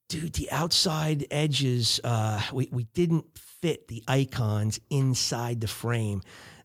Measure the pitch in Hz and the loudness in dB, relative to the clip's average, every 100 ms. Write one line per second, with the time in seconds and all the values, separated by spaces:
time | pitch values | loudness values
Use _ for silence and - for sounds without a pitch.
0 | - 156 160 - - 139 165 - 180 156 | -8 -6 -4 -4 -2 0 2 2 2 2
1 | 156 151 - 147 156 131 131 123 113 - | 0 0 0 0 2 2 2 2 2 0
2 | 120 113 107 104 - 131 - 120 113 - | 0 2 2 0 -2 -2 -2 -2 -4 0
3 | 175 160 - - - - 170 - - 117 | 2 2 0 -16 -20 -6 -4 -4 -6 -8
4 | - 135 131 - 110 107 107 - - 143 | 0 2 2 0 0 2 0 -2 -2 2
5 | 135 123 - 120 120 117 110 - 117 117 | 2 2 0 -2 -2 -2 -4 -4 -2 0
6 | 107 98 - - - - | 0 -4 -6 -18 -20 -20